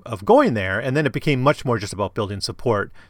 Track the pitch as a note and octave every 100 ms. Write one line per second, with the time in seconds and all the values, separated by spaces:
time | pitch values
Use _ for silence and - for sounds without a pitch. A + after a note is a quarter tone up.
0 | - G#2 G2+ C4 B3 A2 F#2+ G2+ C3 C#3
1 | C#3+ C#3+ - C3 C3+ - C3 A2+ - G#2
2 | F#2+ - G2 G2 - - B2+ G2+ - -